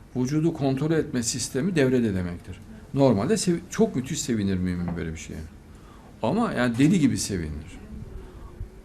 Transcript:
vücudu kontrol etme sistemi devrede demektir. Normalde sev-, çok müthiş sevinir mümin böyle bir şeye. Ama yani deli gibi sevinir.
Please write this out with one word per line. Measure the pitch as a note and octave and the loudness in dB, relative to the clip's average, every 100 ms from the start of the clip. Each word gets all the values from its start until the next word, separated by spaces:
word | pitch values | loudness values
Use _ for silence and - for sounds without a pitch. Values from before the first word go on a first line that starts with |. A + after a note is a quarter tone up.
| - B2 | -8 -4
vücudu | B2+ D3+ D#3+ | 0 2 2
kontrol | D#3+ C3+ C3 D#3 | 2 0 2 2
etme | D#3+ D3+ B2+ | 2 2 -2
sistemi | A2+ B2+ - B2+ E3+ E3 | -2 -4 -4 -2 0 4
devrede | C3 B2+ A#2 | 4 4 2
demektir. | F#2 F2+ E2+ - F#2 - - - | 0 -2 -6 -12 -16 -16 -18 -6
Normalde | C#3 C3+ G2+ C3 G#3+ | 4 6 6 4 2
sev-, | - E3+ - | 2 0 -2
çok | - G#3+ C#3 | 0 2 2
müthiş | B2 D3 | -4 -6
sevinir | - A2+ G2 F#2 | -2 0 0 0
mümin | F#2 F2 F2 E2+ | 0 -2 -4 -4
böyle | E2+ | -6
bir | D#2 | -8
şeye. | - D#2+ D#2+ - - - - - - - | -10 -12 -12 -16 -20 -20 -20 -20 -20 -4
Ama | A2 F#3+ A3 | -2 0 0
yani | - B2 A#2 | 0 0 4
deli | D3+ G3 | 4 6
gibi | C3+ G2+ | 4 2
sevinir. | - F#2+ D#2 D2+ - - - - - - - - - - - - | -2 -4 -4 -6 -10 -16 -14 -12 -12 -14 -14 -16 -16 -12 -12 -6